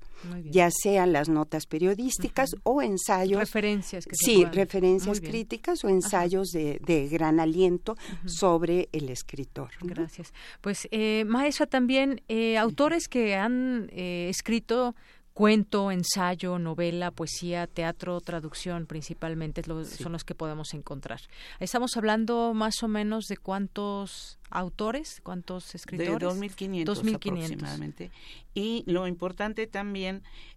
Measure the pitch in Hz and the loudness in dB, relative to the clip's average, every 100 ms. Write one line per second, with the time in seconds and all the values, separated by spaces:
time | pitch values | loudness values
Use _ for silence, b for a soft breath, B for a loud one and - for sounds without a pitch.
0 | B B 175 175 151 180 170 170 202 196 | B B -10 -10 2 6 6 4 4 6
1 | 180 147 151 156 156 156 - 156 185 202 | 6 6 4 2 2 -2 -4 0 2 2
2 | 254 - - - 269 214 226 285 220 196 | -2 -2 0 0 0 0 2 2 2 0
3 | - 185 190 196 208 214 208 202 - 185 | 2 2 4 2 2 0 0 0 -4 -10
4 | - 180 262 202 170 170 190 196 185 190 | -6 2 8 8 8 4 2 4 6 6
5 | 190 208 165 226 220 233 - 339 208 190 | 2 -2 -2 -4 -4 -4 -2 0 4 4
6 | 175 185 175 190 185 165 147 - - 160 | 4 2 2 2 0 0 -2 -2 2 2
7 | 139 160 160 160 160 165 185 175 - 226 | 2 2 4 4 4 6 4 4 -2 -8
8 | B 180 180 165 190 165 165 180 - 156 | B -8 -6 2 4 6 4 2 0 -4
9 | 135 123 - 139 135 - 123 - 180 165 | -4 -6 -8 -10 -8 -10 -10 -10 -8 -6
10 | 165 - 170 B B B 202 202 - 220 | -6 -8 -16 B B B -6 -6 -4 -2
11 | 214 214 214 247 285 277 294 262 247 262 | 0 0 2 2 2 2 2 2 4 4
12 | 277 247 - 220 226 220 226 160 302 339 | 2 0 -2 0 2 4 2 4 4 4
13 | - 247 214 196 220 254 254 240 190 - | 0 0 2 2 2 0 0 -2 -4 -6
14 | 180 175 175 185 - 226 - 240 240 b | -4 -2 -2 -4 0 0 2 0 0 b
15 | b b - - 208 214 202 208 196 180 | b b -14 2 6 6 4 0 0 0
16 | 165 202 180 180 180 180 165 160 170 175 | -2 0 0 0 -2 -2 -2 0 0 0
17 | 175 - 156 - 175 175 170 - 165 165 | -4 -4 -6 -6 -4 -4 -4 -4 -4 -4
18 | 180 175 170 170 151 - 180 175 160 156 | -6 -6 -6 -8 -8 -8 -6 -6 -6 -10
19 | 147 165 160 160 156 170 165 160 151 - | -10 -8 -6 -4 -6 -6 -6 -6 -8 -8
20 | 170 165 - 165 160 156 147 147 - 139 | -8 -8 -8 -8 -6 -6 -8 -10 -10 -10
21 | - 120 - B B B 185 240 247 233 | -10 -12 -14 B B B -4 0 0 0
22 | 214 220 220 233 233 220 214 - 226 214 | 2 2 2 2 2 2 0 0 -2 0
23 | 208 220 208 196 - 196 196 - 202 202 | 0 -2 -4 -8 -4 -4 -4 -4 -4 -4
24 | 196 - - - - 175 185 - 214 269 | -6 -10 -14 -18 -8 -4 -4 -2 -2 -2
25 | 320 - 180 180 - 185 - 175 - 156 | -6 -12 -10 -10 -8 -10 -10 -14 -10 -4
26 | 170 165 175 190 202 190 190 185 160 202 | -2 0 -2 -2 -6 -6 -4 -2 -2 0
27 | 220 214 - 180 160 151 143 151 151 - | 0 0 -2 -4 -4 -6 -6 -6 -8 -10
28 | - B B B - 196 214 233 185 180 | -16 B B B -10 -4 -2 -2 -2 -2
29 | 185 175 175 180 208 214 220 196 202 196 | -2 -4 -6 -4 -4 -4 -6 -6 -6 -6
30 | 185 190 B B B | -6 -8 B B B